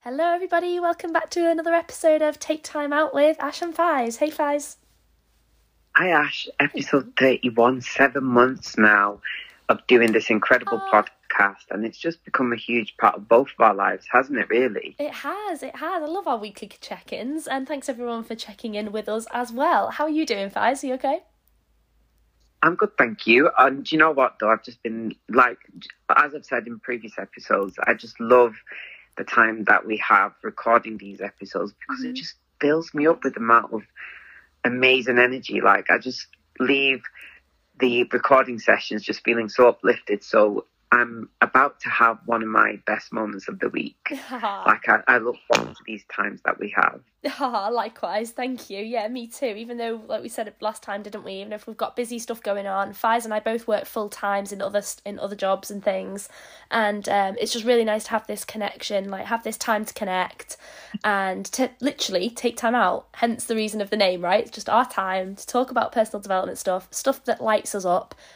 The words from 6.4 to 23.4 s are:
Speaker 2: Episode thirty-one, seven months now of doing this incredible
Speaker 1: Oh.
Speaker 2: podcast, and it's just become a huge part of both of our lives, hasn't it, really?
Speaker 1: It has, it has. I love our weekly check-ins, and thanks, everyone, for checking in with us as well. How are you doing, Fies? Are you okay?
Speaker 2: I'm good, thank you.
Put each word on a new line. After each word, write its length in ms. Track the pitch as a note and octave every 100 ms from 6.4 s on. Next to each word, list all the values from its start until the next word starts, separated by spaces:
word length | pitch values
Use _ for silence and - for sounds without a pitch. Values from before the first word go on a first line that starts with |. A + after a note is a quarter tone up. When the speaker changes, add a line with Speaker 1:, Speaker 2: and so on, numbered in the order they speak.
| - -
Speaker 2:
Episode 540 | D3 - E3 C#3+ C3 -
thirty-one, 640 | C3 A#2+ B2 A2+ A#2 B2+
seven 420 | B2 - C#3 C#3 C3
months 520 | A#2+ B2+ C3 - -
now 440 | G#2+ G#2 G2+ G#2 - - - - -
of 160 | A2 -
doing 240 | B2 A#2
this 180 | A2 -
incredible 520 | A2 - B2+ - -
Speaker 1:
Oh. 220 | F#2+ G#2+ - _ _
Speaker 2:
podcast, 340 | - G2+ G2 _
and 140 | G2 A2+
it's 120 | -
just 260 | E3 E3 -
become 260 | - B2+
a 60 | A2+
huge 400 | - A#2+ G#2+ -
part 180 | A2 -
of 140 | G#2
both 180 | A#2 - -
of 40 |
our 120 | A#2
lives, 320 | G2 G2 F#2 -
hasn't 260 | B2 F#3+ F#3
it, 120 | -
really? 460 | A#2 C3 - - -
Speaker 1:
It 120 | D4
has, 500 | - C#4 F#4+ G#4 D#4+
it 140 | C4 B3
has. 260 | D4+ F#4
I 20 | D4+
love 220 | F4+ E4+
our 100 | A#3+
weekly 300 | G#3 G3+ G#3 -
check-ins, 680 | - F#3 - - A#3 D#4 -
and 180 | C4+ C4
thanks, 220 | D4 C4+
everyone, 360 | A#3 A#3+ A#3
for 120 | A3+ A3+
checking 400 | - G3+ A#3 G#3
in 160 | G#3+
with 160 | G#3+ G#3+
us 180 | A3 A3+
as 200 | A#3+ A#3+
well. 360 | A#3 D4+ C4+ G#3
How 120 | -
are 60 | D4+
you 160 | D4+ D#4
doing, 240 | G#3 G3
Fies? 340 | G#3+ G#3+ C#4
Are 40 | C#4
you 60 | C4
okay? 240 | C4+ D4+ _ _ _ _ _ _ _ _ _ _ _ _ _ _
Speaker 2:
I'm 140 | D#3 F3
good, 220 | G#3+ -
thank 280 | A#2+ G#2+ -
you. 240 | A#2+